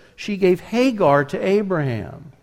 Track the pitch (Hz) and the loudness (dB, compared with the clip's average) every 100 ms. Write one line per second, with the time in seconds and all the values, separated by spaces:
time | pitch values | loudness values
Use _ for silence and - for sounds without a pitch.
0 | _ - - 196 185 180 - 226 262 214 | _ -14 -8 0 2 2 0 0 0 2
1 | 156 143 143 190 190 208 196 170 139 113 | 4 4 2 -2 0 0 0 -2 -2 -4
2 | 90 - - - | -8 -14 -20 -20